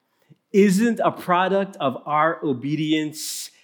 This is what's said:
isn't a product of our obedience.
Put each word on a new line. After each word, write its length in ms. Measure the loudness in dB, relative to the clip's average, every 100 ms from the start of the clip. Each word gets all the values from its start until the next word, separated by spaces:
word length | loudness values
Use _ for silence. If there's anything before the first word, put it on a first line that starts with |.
| _ _ _ _ _
isn't 480 | 4 6 6 2 2
a 120 | 0
product 640 | -2 -2 0 2 0 -2 -4
of 260 | -4 -4 -4
our 380 | 0 0 0
obedience. 1040 | -4 -4 -4 -2 0 0 -2 -8 -10 -10 -12 _